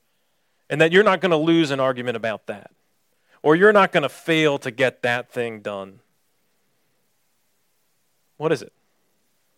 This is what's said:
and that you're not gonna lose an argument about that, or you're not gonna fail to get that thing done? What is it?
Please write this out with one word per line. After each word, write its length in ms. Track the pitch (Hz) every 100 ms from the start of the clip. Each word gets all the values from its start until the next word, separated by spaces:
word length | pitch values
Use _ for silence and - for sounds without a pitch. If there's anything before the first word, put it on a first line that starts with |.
| _ _ _ _ _ _ -
and 140 | 143
that 100 | 160
you're 100 | 180
not 200 | 214 185
gonna 140 | 185 160
lose 340 | 156 165 156
an 100 | 135
argument 340 | 131 123 123
about 320 | 117 113 101 -
that, 240 | 104 - _ _ _ _ _ _ _
or 140 | 147 160
you're 160 | 202
not 180 | 208 190
gonna 200 | 175 139
fail 480 | - - 160 156 143
to 120 | 135
get 300 | 113 131 -
that 300 | 123 120 123
thing 300 | - 117 110
done? 400 | 104 101 98 98 _ _ _ _ _ _ _ _ _ _ _ _ _ _ _ _ _ _ _ _ _ _ _ -
What 160 | 151
is 80 | 156
it? 140 | - _ _ _ _ _ _ _ _